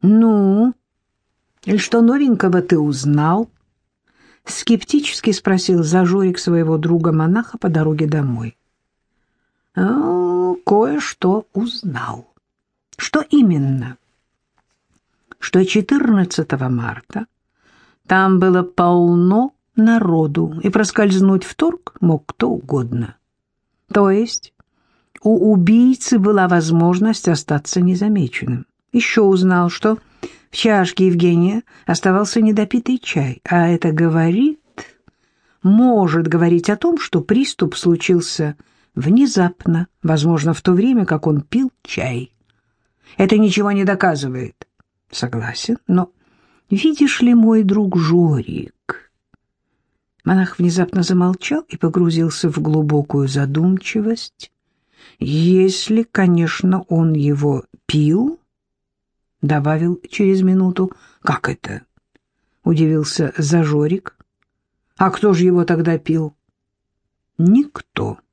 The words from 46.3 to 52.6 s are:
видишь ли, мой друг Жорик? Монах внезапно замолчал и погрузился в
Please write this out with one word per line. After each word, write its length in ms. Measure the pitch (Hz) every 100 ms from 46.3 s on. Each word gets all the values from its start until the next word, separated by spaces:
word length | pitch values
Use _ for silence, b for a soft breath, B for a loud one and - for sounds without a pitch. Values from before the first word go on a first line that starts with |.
| _ _ _ _
видишь 520 | 196 320 302 277 -
ли, 120 | 240
мой 300 | 240 220 220
друг 340 | 196 202 202 185
Жорик? 1120 | 156 175 170 139 - - - _ _ - _ _ _ _ _ _ _ _ _ _ _ _
Монах 340 | - 190 185 -
внезапно 460 | 175 170 175 190
замолчал 580 | 170 180 180 185 - 294 -
и 100 | -
погрузился 720 | 170 160 175 165 165 - 170
в 100 | 147